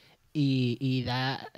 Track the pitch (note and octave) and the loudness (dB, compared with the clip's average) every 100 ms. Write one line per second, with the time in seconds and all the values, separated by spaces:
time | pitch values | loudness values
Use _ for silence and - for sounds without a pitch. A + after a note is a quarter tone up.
0 | - _ _ D#3 C#3 C3 B2 A#2 C3+ B2+ | -20 _ _ 0 2 2 2 0 0 0
1 | B2 B2+ C3 C3 - | 0 -2 -2 -4 -10